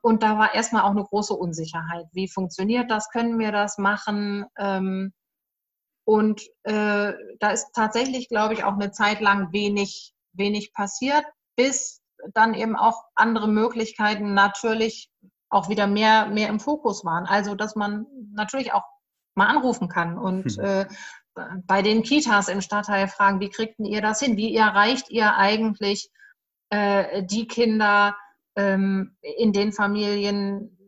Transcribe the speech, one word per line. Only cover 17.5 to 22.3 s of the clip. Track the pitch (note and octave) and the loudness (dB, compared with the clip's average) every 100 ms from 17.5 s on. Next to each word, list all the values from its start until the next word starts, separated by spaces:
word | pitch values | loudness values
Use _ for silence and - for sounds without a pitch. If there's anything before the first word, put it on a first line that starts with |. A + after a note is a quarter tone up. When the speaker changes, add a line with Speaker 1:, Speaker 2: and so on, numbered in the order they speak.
| G3 | -4
Speaker 1:
dass | G#3+ G#3+ | -4 -4
man | G#3 G#3 A#3 C4+ G#3 | -4 -4 -8 -14 -14
natürlich | G#3 G#3+ C4+ A#3 | -8 -6 -4 -2
auch | G3+ - _ _ _ _ - | -2 -4 _ _ _ _ 0
mal | G#3 | 2
anrufen | D4 B3+ - F3 | 4 2 0 -2
kann | F3+ E3+ E3+ | -2 -4 -4
und, | F#3+ F#3 F#3+ G2+ | -4 -4 -4 -4
Speaker 2:
Mhm. | |
Speaker 1:
äh, | G3 F#3+ G3 G#3 - - _ - - F#3 - | -2 0 -2 -8 -18 -20 _ -16 -12 -12 0
bei | G3 | 2
den | G3 A3 | 4 2
Kitas | A3 D4 D4+ | 4 2 4